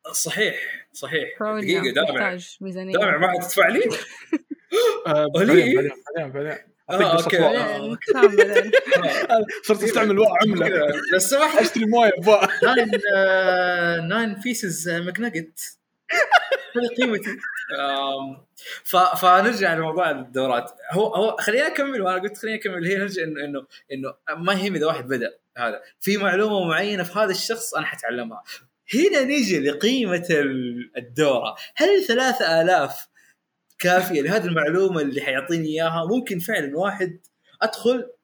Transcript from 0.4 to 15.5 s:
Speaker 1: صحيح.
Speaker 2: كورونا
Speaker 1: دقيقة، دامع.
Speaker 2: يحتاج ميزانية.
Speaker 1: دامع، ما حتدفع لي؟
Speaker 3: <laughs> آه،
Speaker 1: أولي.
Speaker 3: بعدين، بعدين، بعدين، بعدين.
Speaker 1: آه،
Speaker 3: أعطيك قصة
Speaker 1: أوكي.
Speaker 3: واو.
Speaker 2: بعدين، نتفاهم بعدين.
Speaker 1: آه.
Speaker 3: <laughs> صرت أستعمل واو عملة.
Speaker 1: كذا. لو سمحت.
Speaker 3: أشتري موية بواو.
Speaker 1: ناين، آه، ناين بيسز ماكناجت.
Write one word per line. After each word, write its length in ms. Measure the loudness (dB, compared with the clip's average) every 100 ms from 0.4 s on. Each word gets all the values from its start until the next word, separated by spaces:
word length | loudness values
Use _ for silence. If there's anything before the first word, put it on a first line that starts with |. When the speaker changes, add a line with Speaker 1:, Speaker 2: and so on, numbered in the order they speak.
| -2 -2 -10 -12 -16
Speaker 1:
صحيح. 440 | -16 -6 -6 -6 -8
Speaker 2:
كورونا 240 | -6 -4
Speaker 1:
دقيقة، 320 | -2 0 0
دامع. 160 | 0 0
Speaker 2:
يحتاج 480 | -2 -4 -6 -14 -14
ميزانية. 320 | -12 -10 -4
Speaker 1:
دامع، 240 | 0 2 2
ما 100 | 0
حتدفع 400 | 0 -2 2 4
لي؟ 140 | 4
Speaker 3:
<laughs> 60 | 0 -2 -10 -18 -6 -6 _ -18 _ 2 2 0 0
آه، 200 | 2 2 2
Speaker 1:
أولي. 400 | 6 6 6 2
Speaker 3:
بعدين، 0 |
بعدين، 160 | 0 -6 -10 -8
بعدين، 140 | -8
بعدين. 440 | -8 -8 -10 -16 _ -6
Speaker 1:
آه، 40 |
Speaker 3:
أعطيك 320 | 0 2 2 2
قصة 0 |
Speaker 1:
أوكي. 140 | 2
Speaker 3:
واو. 120 | 4
Speaker 2:
بعدين، 400 | 2 -2 -4 -6
نتفاهم 420 | -8 0 6 6 6
بعدين. 360 | 4 4 4 2 4 2 2 -2 2
Speaker 1:
آه. 140 | 2 0 -8
Speaker 3:
<laughs> 120 | -2
صرت 160 | 0
أستعمل 360 | 2 2 2 4
واو 160 | 4 4
عملة. 280 | 2 2 2
Speaker 1:
كذا. 320 | 2 0 0 0
لو 60 | 0
سمحت. 420 | 2 2 4 4
Speaker 3:
أشتري 240 | 2 0 2
موية 260 | 6 4 4
بواو. 300 | 6 6 4 2
Speaker 1:
ناين، 280 | 2 4 2 0 0 2
آه، 840 | 4 4 2 2 2 2 0 0
ناين 340 | -2 -2 -2
بيسز 560 | -4 -6 -4 -4 -6 -4
ماكناجت. 920 | -4 -6 -6 -6 -6 -10